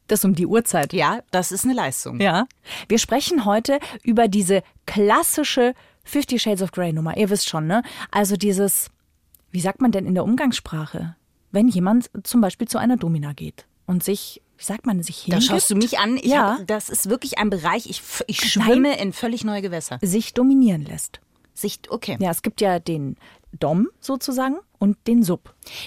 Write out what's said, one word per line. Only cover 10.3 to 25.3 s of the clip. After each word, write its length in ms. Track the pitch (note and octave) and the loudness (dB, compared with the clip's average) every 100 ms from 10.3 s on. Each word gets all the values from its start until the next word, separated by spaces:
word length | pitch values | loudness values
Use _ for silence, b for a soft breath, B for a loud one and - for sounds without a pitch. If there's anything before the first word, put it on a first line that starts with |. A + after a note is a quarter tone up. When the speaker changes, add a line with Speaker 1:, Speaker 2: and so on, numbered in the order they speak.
| B3+ C#4 - - D#3 D3+ E3 E3 - _ _ _ | 2 2 0 -4 -8 -8 -8 -10 -12 _ _ _
Speaker 1:
wenn 160 | G3 A#3+ | 2 4
jemand 440 | F#3 F#3 A#3 - G#3+ | 4 4 2 0 -8
zum 200 | - A#3+ | -2 2
Beispiel 260 | G3 - A#3 | 2 0 -4
zu 100 | - | -2
einer 200 | A#3+ B3+ | 0 0
Domina 360 | E3+ D#3+ D3 | 0 -2 -4
geht 320 | C#3 D#3 - - _ - | -8 -12 -14 -20 _ -2
und 160 | F3+ | -2
sich, 400 | - G3+ - - _ _ | 0 -4 -6 -16 _ _
wie 40 | |
sagt 220 | - G#3 B3+ | -10 -6 -2
man, 160 | F#3 | -2
sich 240 | E3+ - - | -4 -8 -2
Speaker 2:
Da 120 | F3+ | 2
Speaker 1:
hingibt? 60 | B3+ | 2
Speaker 2:
schaust 200 | F#3+ - | 2 2
du 40 | G3+ | 2
mich 220 | A#3 - | 0 0
an. 200 | G#3 B3+ | 0 0
Ich 80 | B3 | 2
Speaker 1:
Ja. 320 | C#4+ G3+ A3 | 2 2 0
Speaker 2:
hab, 80 | F#3 | -2
das 220 | G#3+ - | -4 -2
ist 200 | - F#3 | -4 -2
wirklich 300 | B3+ C4+ - | -2 -2 -2
ein 100 | G#3+ | 0
Bereich, 400 | F#3+ D#3+ G#3 - | 0 0 -2 -4
ich 100 | F#3+ | -12
f-, 220 | - - - | -10 -8 -6
ich 280 | - A3 G3+ | -2 0 2
Speaker 1:
Nein. 100 | A3 | 4
Speaker 2:
schwimme 320 | B3+ C#4+ - | 4 4 2
in 120 | G3 | -4
völlig 300 | - A#3 A#3 | -4 -6 -4
neue 200 | G#3+ G#3 | -4 -4
Gewässer. 340 | F#3+ E3+ - B2+ | -6 -6 -8 -4
Speaker 1:
Sich 320 | F#3+ G#3 - A#3 | 0 0 -2 2
dominieren 480 | C4 C4+ A#3+ E3 C#3+ | 4 6 6 4 -4
lässt. 340 | D3+ - - _ _ _ - | -10 -12 -14 _ _ _ -8
Speaker 2:
Sich, 240 | G#3 - - | -8 -8 -10
okay. 280 | A3+ - G#3+ | -8 -6 -2
Speaker 1:
Ja, 100 | F#3 | -2
es 140 | E3+ | -2
gibt 180 | A3+ - | -4 0
ja 160 | G3+ F3 | 0 0
den 360 | - D#3+ C#3 - b b b - | -2 -4 -4 -10 b b b -4
Dom 300 | D3 E3+ C#4+ _ | 0 2 0 _
sozusagen 560 | - C4+ - B3+ C4 D#4 - - | -8 -6 -4 -2 -2 -4 -8 -2
und 200 | G3+ G3+ - | 0 0 2
den 160 | A#3+ | 4
Sub. 320 | F#3 | 4